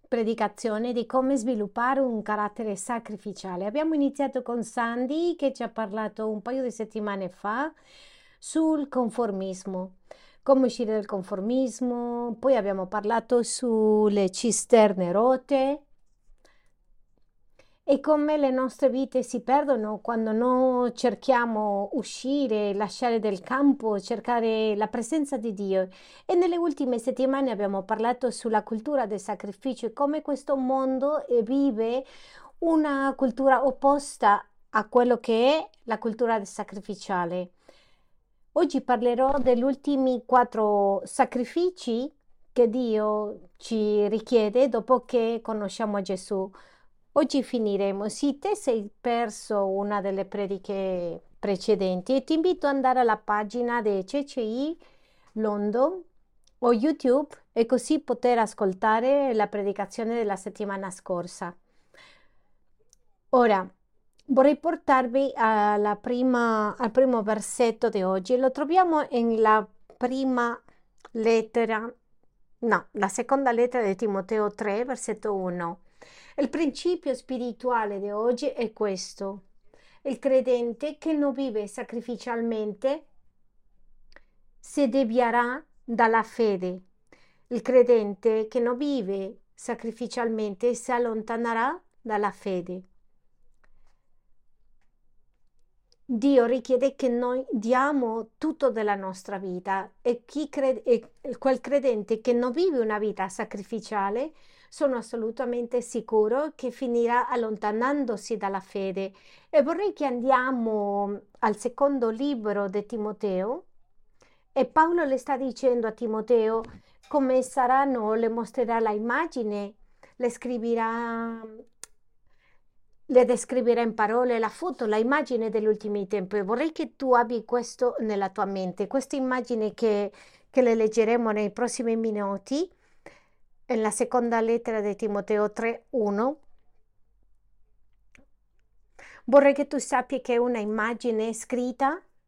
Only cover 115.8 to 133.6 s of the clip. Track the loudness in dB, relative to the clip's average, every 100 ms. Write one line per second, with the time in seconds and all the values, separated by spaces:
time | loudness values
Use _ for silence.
115.8 | -2 -6 -4 -4 2 2 2 -2 -6 -14
116.8 | -20 _ -4 0 2 2 0 0 2 4
117.8 | 2 0 0 0 0 -2 -4 -4 -2 0
118.8 | 0 0 -2 -2 -2 -4 -4 -4 -8 -12
119.8 | -20 _ -20 -6 -4 -4 -6 -4 -2 0
120.8 | 0 -2 -4 -6 -6 -10 -14 -18 -20 _
121.8 | -20 _ _ _ _ _ _ _ _ _
122.8 | _ _ 2 6 6 2 -2 0 2 2
123.8 | 0 0 0 2 0 0 -2 -4 -8 -4
124.8 | 0 0 2 0 0 -2 -2 0 0 0
125.8 | -2 -6 -4 -4 -2 -4 -2 -2 -2 -4
126.8 | -8 -4 4 4 4 -2 -2 -4 -4 -2
127.8 | -2 0 -2 -2 -2 -2 -4 -2 -4 -6
128.8 | -4 -4 -4 -4 -2 -2 -2 -2 -4 -2
129.8 | 0 0 -2 -8 -20 _ _ 2 4 4
130.8 | 2 2 2 2 2 0 -2 -2 -4 -2
131.8 | -2 0 -2 -2 -4 -6 -4 -4 -4 _
132.8 | _ _ -20 -20 _ _ _ _